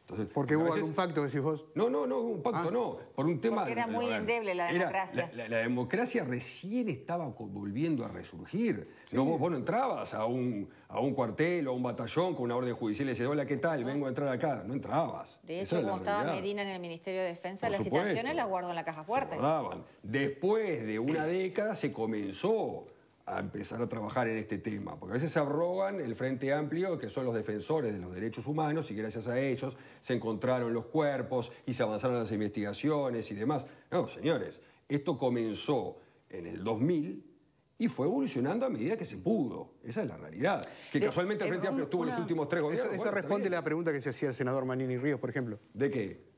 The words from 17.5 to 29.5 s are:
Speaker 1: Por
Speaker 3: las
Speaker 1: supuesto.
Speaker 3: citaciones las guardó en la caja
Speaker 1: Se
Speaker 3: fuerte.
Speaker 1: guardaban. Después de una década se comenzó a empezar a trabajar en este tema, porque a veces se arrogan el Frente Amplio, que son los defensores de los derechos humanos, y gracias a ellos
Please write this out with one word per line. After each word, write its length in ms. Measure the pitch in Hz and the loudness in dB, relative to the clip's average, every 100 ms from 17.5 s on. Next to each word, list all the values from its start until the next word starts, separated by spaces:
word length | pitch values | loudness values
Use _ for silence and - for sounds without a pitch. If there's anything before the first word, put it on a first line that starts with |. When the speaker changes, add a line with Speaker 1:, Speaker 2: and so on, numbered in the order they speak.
| 196 233 | -4 0
Speaker 1:
Por 40 | |
Speaker 3:
las 60 | 202 | 2
Speaker 1:
supuesto. 240 | 202 147 202 | 4 4 4
Speaker 3:
citaciones 260 | 170 247 | 2 2
las 140 | 320 226 | 0 2
guardó 220 | 185 180 | 0 0
en 60 | 170 | -2
la 80 | 160 | -4
caja 160 | 156 | -6
Speaker 1:
Se 40 | 156 | 0
Speaker 3:
fuerte. 280 | 247 269 160 | 0 0 0
Speaker 1:
guardaban. 480 | 139 156 110 - - - | 2 2 0 -6 -12 -14
Después 840 | 101 123 139 139 185 220 208 143 110 | -2 0 0 0 2 2 2 -2 -2
de 120 | 107 | 0
una 280 | 127 160 156 | 0 2 2
década 480 | 180 190 180 208 180 | 0 0 0 0 0
se 160 | 143 | -2
comenzó 920 | 110 110 107 98 95 185 220 147 - - - - _ - | -2 -2 0 -2 -2 2 2 0 -6 -12 -20 -20 _ -6
a 100 | 98 | -4
empezar 420 | 98 101 98 113 | -4 -6 -6 -4
a 40 | 117 | -2
trabajar 360 | 117 101 131 117 | -2 -2 0 0
en 120 | 113 | 0
este 180 | 107 98 | -2 -4
tema, 420 | 110 107 90 80 | -4 -4 -6 -10
porque 140 | 92 | -4
a 40 | 120 | -2
veces 140 | 156 | 0
se 80 | 165 | 2
arrogan 600 | 143 143 175 185 196 202 | 2 2 0 0 0 -2
el 160 | 127 110 | -4 -2
Frente 340 | 131 131 135 | -2 -2 0
Amplio, 440 | 147 151 160 190 139 | 0 0 0 0 -2
que 120 | 113 | -4
son 160 | 135 127 | -2 0
los 80 | |
defensores 580 | 113 107 104 - 156 123 | 0 -2 -4 0 0 0
de 60 | 101 | -2
los 160 | 90 | -6
derechos 320 | 90 110 - 127 | -4 -4 -4 -4
humanos, 440 | 151 156 156 156 | 0 0 0 -2
y 40 | |
gracias 340 | 107 110 113 110 | -4 -4 -4 -2
a 100 | 123 | 0
ellos 380 | 135 | 2